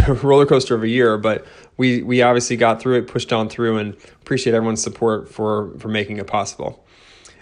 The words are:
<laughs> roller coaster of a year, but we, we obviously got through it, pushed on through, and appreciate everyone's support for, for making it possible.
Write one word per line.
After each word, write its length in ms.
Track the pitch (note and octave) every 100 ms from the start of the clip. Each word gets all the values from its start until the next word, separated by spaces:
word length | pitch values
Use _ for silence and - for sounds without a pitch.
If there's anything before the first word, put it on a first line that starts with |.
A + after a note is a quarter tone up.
| -
<laughs> 160 | B2
roller 240 | C#3 C#3 C#3+
coaster 280 | C#3 - A#2
of 60 |
a 60 | A2+
year, 300 | B2 A#2 G#2+
but 280 | A2 G#2+ - - - -
we, 240 | B2+ A#2+
we 200 | - B2
obviously 340 | A#2+ A#2+ A#2+ A#2+
got 240 | A2+ A2
through 180 | C3 B2
it, 100 | A#2+
pushed 240 | B2+ -
on 160 | A2+ G#2+
through, 300 | - A#2 A2
and 160 | G#2 G2+ - _
appreciate 340 | - C3 A#2+
everyone's 280 | A2+ A2+ A2
support 460 | A2+ - A2+ G#2+ -
for, 480 | - G#2+ G#2+ G2+ -
for 100 | A2
making 300 | G#2+ G2+ G#2
it 80 | F#2+
possible. 560 | G#2 G2 - - - _ _ _ - - _